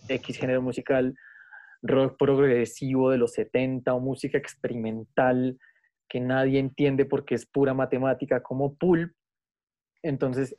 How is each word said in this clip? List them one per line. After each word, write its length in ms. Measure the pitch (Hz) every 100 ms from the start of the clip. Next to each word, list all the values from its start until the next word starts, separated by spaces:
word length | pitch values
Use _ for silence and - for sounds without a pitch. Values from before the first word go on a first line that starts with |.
| -
X 280 | 131 - 127
género 240 | 127 127
musical, 540 | 127 123 - 135 131 135 - - - - - -
rock 360 | 117 131 135 131
progresivo 960 | 139 135 139 120 117 - 135 131 131
de 60 | 131
los 140 | 117
setenta 600 | - 107 127 131 131 123
o 60 | 127
música 360 | 131 127 139 139
experimental 1200 | - - 123 120 110 110 110 - 131 127 127 127 _ _ _ _ -
que 100 | 127
nadie 400 | 123 131 135 135
entiende 460 | 135 - 143 135 139
porque 280 | 139 - 120
es 100 | -
pura 260 | - 139
matemática 720 | 131 131 127 131 127 143 127
como 320 | - 131 139 143
Pulp, 360 | 175 170 170 - _ _ _ _ _ _ _ _
entonces 500 | 165 135 135 127 135